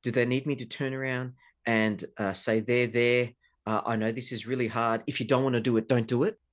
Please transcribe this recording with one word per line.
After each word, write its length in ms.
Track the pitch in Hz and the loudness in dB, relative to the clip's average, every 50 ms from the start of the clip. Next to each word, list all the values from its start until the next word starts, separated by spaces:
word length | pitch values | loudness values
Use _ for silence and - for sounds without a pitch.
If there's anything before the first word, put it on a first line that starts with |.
Do 80 | - 127 | -4 0
they 160 | 117 123 120 | 2 2 2
need 220 | 120 127 135 131 | 2 2 0 0
me 80 | 151 139 | -2 -4
to 100 | 123 123 | -4 -6
turn 300 | 117 - - 143 131 131 | -10 -6 -6 -4 -4 -4
around 380 | 131 135 131 127 123 127 127 127 _ _ _ _ _ _ | -4 -4 -4 -4 -4 -6 -8 -10 _ _ _ _ _ _
and, 380 | 117 117 110 110 107 104 87 - - _ | 0 2 2 2 2 0 -4 -8 -14 _
uh, 160 | - 107 98 95 | -4 -2 -2 -2
say, 280 | - - - 110 113 | -2 0 0 0 0
'There, 260 | 110 117 120 123 123 | 2 2 2 2 2
there, 460 | 113 107 120 120 120 120 123 123 120 - _ _ _ _ _ _ | 2 2 2 2 4 4 2 0 -2 -6 _ _ _ _ _ _
uh, 140 | 107 110 107 - | -2 -2 -2 0
I 120 | - 113 | 0 -2
know 140 | 110 110 110 | 0 0 -2
this 200 | 113 127 123 - | -2 -4 -6 -6
is 160 | 131 110 104 | -6 -6 -6
really 200 | 113 131 127 120 | -4 -2 -2 -2
hard. 360 | 110 113 117 117 113 113 113 - | -2 0 0 2 2 0 0 -2
If 140 | - 131 - | -4 -4 -4
you 80 | 131 | 0
don't 160 | 117 139 127 135 | 2 2 2 2
want 100 | 135 123 | 2 0
to 80 | 117 | 2
do 160 | 107 127 117 | 2 2 2
it, 120 | 110 110 - | 2 4 4
don't 180 | 131 120 113 | 2 2 2
do 160 | 117 127 120 151 | 2 0 0 0
it. 160 | 214 214 _ _ _ | 0 -2 _ _ _